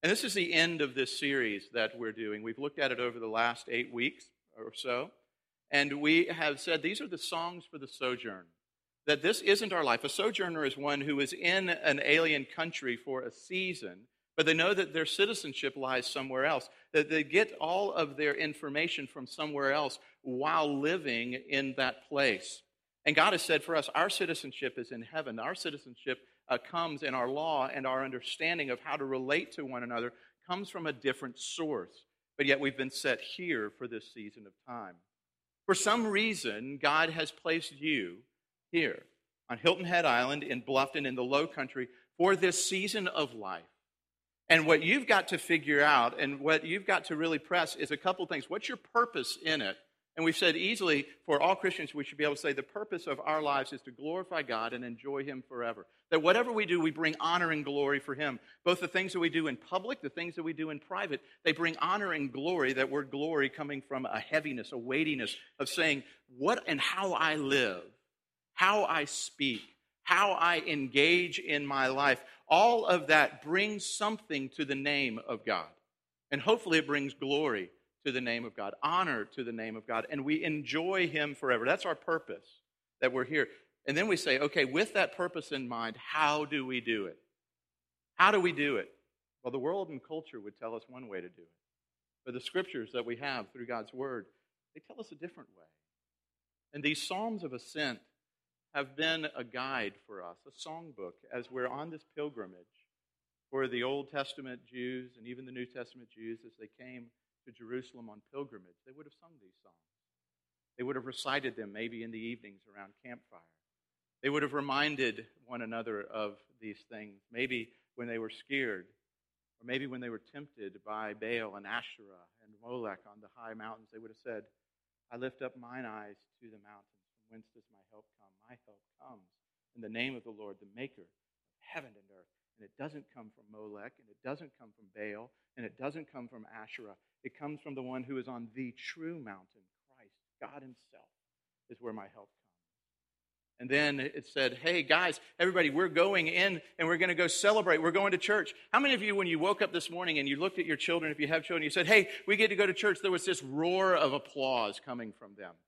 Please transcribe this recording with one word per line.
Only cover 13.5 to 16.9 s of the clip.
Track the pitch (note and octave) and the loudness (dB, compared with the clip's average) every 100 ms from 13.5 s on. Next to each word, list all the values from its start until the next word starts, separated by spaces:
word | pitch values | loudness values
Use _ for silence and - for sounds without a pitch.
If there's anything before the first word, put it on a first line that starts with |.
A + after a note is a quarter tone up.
| F#3 F#3 E3+ G#2 F2+ A2+ _ _ - | -4 -2 -4 -10 -14 -20 _ _ 2
but | D#3 | 4
they | |
know | D#3+ F3 | 6 4
that | G3 F3 | 4 2
their | D#3 D#3+ | 0 -2
citizenship | - G3+ A3+ D#3 C3+ C#3 C#3 | 2 2 2 -6 -4 -4 -4
lies | C3 B2+ A#2+ | -2 0 -2
somewhere | - C3+ C3 | -4 -4 0
else, | C#3 D3 - - _ | 2 2 -2 -20 _